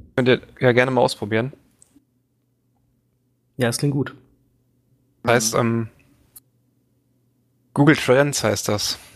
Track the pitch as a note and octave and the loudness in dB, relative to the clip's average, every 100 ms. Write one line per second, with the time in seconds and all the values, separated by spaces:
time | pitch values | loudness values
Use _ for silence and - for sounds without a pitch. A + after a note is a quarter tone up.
0 | - - B2 A#2+ - - B2+ A#2+ B2+ B2+ | -10 -4 0 0 -2 -2 2 2 2 2
1 | C3 - G#2 A2 C3 - _ _ _ _ | 0 -2 -4 -4 -4 -10 _ _ _ _
2 | _ _ _ _ _ _ _ _ _ _ | _ _ _ _ _ _ _ _ _ _
3 | _ _ _ _ _ - A#2+ A#2 C#3+ C#3 | _ _ _ _ _ -4 -4 -2 -4 -2
4 | B2+ - _ _ _ _ _ _ _ _ | -6 -10 _ _ _ _ _ _ _ _
5 | _ _ B2 A2+ A2 B2+ A#2 A#2 A2 _ | _ _ 0 0 0 -2 -2 -2 -6 _
6 | _ _ _ - _ _ _ _ _ _ | _ _ _ -20 _ _ _ _ _ _
7 | _ _ _ _ _ _ _ - C#3+ D3 | _ _ _ _ _ _ _ 2 4 4
8 | - B2+ C#3+ - A2 G#2 - G#2 - - | 2 2 2 -2 -2 -2 -4 -4 -4 -10
9 | - | -14